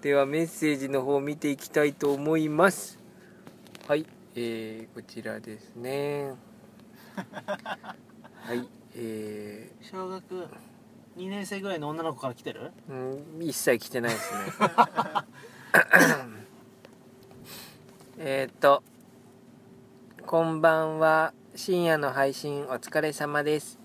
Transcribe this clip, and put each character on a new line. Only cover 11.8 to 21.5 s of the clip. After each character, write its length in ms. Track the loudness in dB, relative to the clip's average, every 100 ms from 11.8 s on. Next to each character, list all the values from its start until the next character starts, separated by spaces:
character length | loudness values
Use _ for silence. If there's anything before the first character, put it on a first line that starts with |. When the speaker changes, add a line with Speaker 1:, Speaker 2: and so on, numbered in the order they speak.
Speaker 2:
の 80 | -6
女 160 | -4
の 100 | -4
子 60 | -4
か 80 | -8
ら 60 |
来 80 | -8
て 100 | -10
る？ 180 | -10 -12 -14 -12
Speaker 1:
う 40 |
ん、 320 | -8 -8 -8 -10 -8
一 160 | -6 -2
切 220 | 2 2
来 100 | 0
て 120 | -2
な 80 | -2
い 40 |
で 60 | -2
す 140 | -4
ね。 60 | -6 -6 2 2 6 4 4 -2 -4 -6 -18 -20 -20 4 4 8 8 8 4 -4 -14 -18 -20 -20 -20 -20 -20 -20 -20 -20 -20 -18 -18 -18 -20 -20 -20 -20 -10
<laughs> 0 |
え 300 | -4 -2 -2
ー 40 |
っ 20 | 4
と、 240 | 6 6 4 -20 -20 -20 -20 -20 -20 -20 -20 -20 -20 -20 -20 -16
「こ 180 | 0 2
ん 180 | 2 4
ば 200 | 4 6
ん 160 | 0 2
は。 340 | 4 6 2 -2 -20